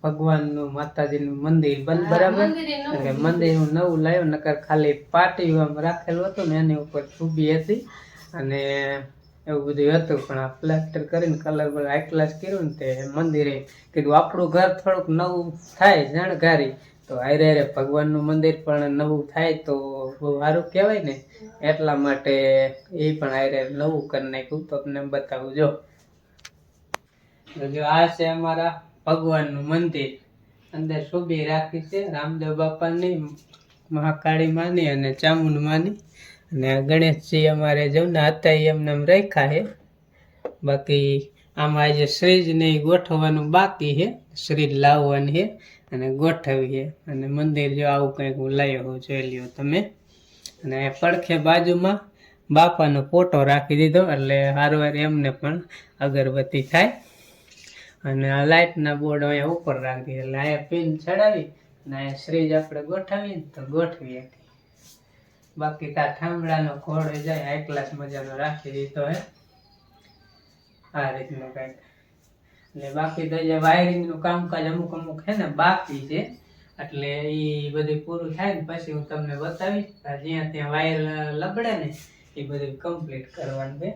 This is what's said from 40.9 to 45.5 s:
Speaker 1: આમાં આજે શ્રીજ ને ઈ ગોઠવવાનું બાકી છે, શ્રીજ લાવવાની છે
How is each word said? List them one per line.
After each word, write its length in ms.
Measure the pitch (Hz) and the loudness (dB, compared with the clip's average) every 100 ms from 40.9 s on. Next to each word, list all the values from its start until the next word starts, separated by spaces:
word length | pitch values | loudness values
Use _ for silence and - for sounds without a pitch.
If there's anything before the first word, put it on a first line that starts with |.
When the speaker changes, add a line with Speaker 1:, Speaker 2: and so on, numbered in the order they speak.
| 143 139 139 139 _ _ - | 2 2 0 -4 _ _ -2
Speaker 1:
આમાં 260 | 151 151 | 0 2
આજે 240 | 147 147 143 | 2 4 0
શ્રીજ 500 | - 180 185 165 160 | 2 4 6 4 2
ને 120 | 160 | 4
ઈ 100 | 151 | 2
ગોઠવવાનું 720 | 151 180 180 156 156 151 151 | 4 2 4 2 2 2 4
બાકી 440 | 175 196 - 147 143 | 4 4 0 -2 0
છે, 100 | 208 - _ - | 0 -4 _ -16
શ્રીજ 360 | - 151 143 | -4 0 0
લાવવાની 600 | 139 143 147 143 139 143 | 4 6 6 4 0 0
છે 120 | 156 214 | 0 -2